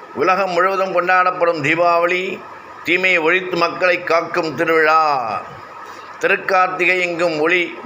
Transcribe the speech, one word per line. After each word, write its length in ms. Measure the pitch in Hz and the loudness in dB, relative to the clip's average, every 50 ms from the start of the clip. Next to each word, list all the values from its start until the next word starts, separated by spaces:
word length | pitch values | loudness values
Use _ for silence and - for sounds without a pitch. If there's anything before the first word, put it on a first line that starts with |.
| - - - | -18 -10 -4
உலகம் 380 | 117 143 180 185 190 196 185 | -2 0 2 2 2 0 0
முழுவதும் 500 | 180 170 180 190 196 185 190 190 170 175 | 0 2 2 2 2 0 -2 0 0 -2
கொண்டாடப்படும் 640 | 175 180 185 185 180 185 180 - 170 170 170 160 139 | 2 2 2 4 4 2 2 0 0 0 0 0 0
தீபாவளி 760 | 147 160 165 175 175 170 170 175 175 180 180 185 202 208 - - - - - - - - - - | 0 2 2 4 4 4 4 2 2 0 -2 -2 -4 -8 -10 -12 -16 -18 -20 -20 -20 -18 -8 -2
தீமையை 340 | 147 170 180 185 185 180 | 0 0 2 2 2 2
ஒழித்து 400 | 170 156 160 175 185 180 - 175 | 2 2 2 2 2 0 -2 -2
மக்களை 460 | 170 190 - - - 180 180 175 175 175 | 0 0 0 0 0 0 0 0 0 0
காக்கும் 520 | - 165 170 165 160 - 180 160 160 139 | 0 0 0 0 0 -2 -2 -2 -2 -2
திருவிழா. 840 | 123 165 160 165 160 156 156 156 160 156 151 143 131 120 110 101 85 80 - - - - - - - - - - - - - - - | -2 0 2 2 4 4 4 4 4 4 2 0 0 -2 -4 -4 -6 -6 -10 -16 -18 -18 -18 -18 -18 -18 -16 -18 -18 -18 -18 -10 -4
திருக்கார்த்திகை 800 | - 131 196 - - - 190 185 185 180 - - 175 175 185 185 | 0 0 0 0 0 0 2 2 2 2 0 0 0 0 2 0
எங்கும் 400 | 180 175 170 160 175 170 160 151 | 0 -2 -2 -2 -2 0 0 0
ஒளி 400 | 151 165 180 180 170 160 - - - | 2 2 2 2 0 -4 -8 -10 -8